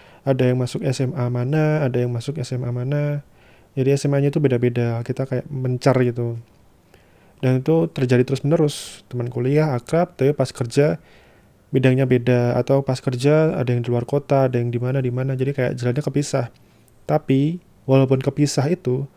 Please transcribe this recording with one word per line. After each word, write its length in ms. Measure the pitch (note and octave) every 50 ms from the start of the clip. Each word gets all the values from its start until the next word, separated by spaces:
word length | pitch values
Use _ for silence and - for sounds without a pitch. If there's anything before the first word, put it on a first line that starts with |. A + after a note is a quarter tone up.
| - - - - -
Ada 280 | C3+ C3+ B2+ C3 B2+
yang 80 | B2+ B2+
masuk 240 | B2+ B2+ - - -
S 200 | D3 B2+ - C3+
M 120 | B2 -
A 120 | C3 B2 B2
mana, 560 | B2 B2 B2 C3 D3+ D#3 D#3 D3+ D3+ D#3 D3
ada 160 | B2+ A#2+ B2
yang 120 | B2 B2
masuk 280 | A#2+ A#2 - - C#3 -
S 160 | C3 - C3
M 80 | B2 B2
A 80 | A#2+
mana. 520 | A#2+ B2 B2+ C3+ D3 D3 D3 D3 D3 C#3+ - - _ - - - - - - _ -
Jadi 140 | C#3 B2+ C3+
S 160 | C#3 C#3 - C#3+
M 80 | C#3+
A-nya 160 | C#3 C#3 C#3+
itu 80 | C#3+ D#3+
beda-beda, 640 | D3 C3+ B2 A#2+ B2 B2 A#2+ B2 A#2+ A#2 A#2 A#2 A#2+
kita 240 | - B2+ - C3+ -
kayak 200 | B2+ B2 - -
mencar 440 | D3 C3 B2+ B2+ B2+ B2 - C3+ B2+ B2+ B2+
gitu. 360 | B2 A#2 A#2+ A#2+ A#2 A#2 A#2 - _ _ _ _ _ _ _ _ _ _ - _ _ _ _ _ _ _ -
Dan 240 | - B2+ B2+ B2+ C3
itu 240 | - D#3+ E3 E3+ D#3+
terjadi 320 | - D3 C3+ A#2+ B2 B2 B2+ -
terus-menerus. 800 | C3+ C3 - C#3+ E3 E3 D#3 D3 - - - - - - - -
Teman 240 | - B2 A#2+ A#2+
kuliah 440 | A#2+ B2 A#2+ C3 C#3+ D3+ D#3 D#3 C3
akrab, 400 | A#2+ - - - E3 F3+ - -
tapi 200 | - C3 C#3 D3
pas 160 | - C3+ -
kerja 480 | - - B2 A#2 - C#3 C#3+ D#3 E3+ - - - - - _ _ _ _ _ _ _ _ _ -
bidangnya 320 | - C3+ C3 C3 B2+ C3 C3+
beda, 560 | B2+ B2+ B2 A#2 B2+ B2 A#2+ A#2+ A#2+ B2 B2
atau 240 | A#2+ - C#3 C#3 C3+
pas 160 | - C3 -
kerja 560 | - C#3 B2+ A#2+ C3 C#3+ D3+ D#3 D#3+ D#3 F#3+
ada 160 | - B2+ B2
yang 80 | B2 A#2+
di 120 | A#2 A#2+
luar 120 | A#2+ A#2+ A#2
kota, 480 | - - C#3+ C#3+ - C#3+ C3+ C3+ C3
ada 80 | B2 A#2+
yang 120 | A#2+ A#2+
di 80 | A#2+ A#2+
mana, 200 | B2 B2+ C3 C#3
di 80 | B2+ B2
mana. 320 | A#2+ B2 C3 C3+ C3+ B2+
Jadi 160 | C3 C#3 C#3
kayak 240 | - B2+ - - B2
jalannya 240 | B2 B2 A#2+ D3 D3
kepisah. 480 | C#3 - C#3+ C#3+ - - C3+ B2+ A2+ - - - _ _ _ _ _ _ - - -
Tapi 560 | D3+ D3+ - - C3+ C3+ C#3+ D#3 F3 F3+ - _ _ _ - -
walaupun 320 | C3 C3+ C3+ B2+ C3+ C3
kepisah 480 | C3+ C#3 - - D3 C#3+ - C#3+ B2+ D3+
itu, 380 | F3+ - - B2 B2 C3 C#3 - _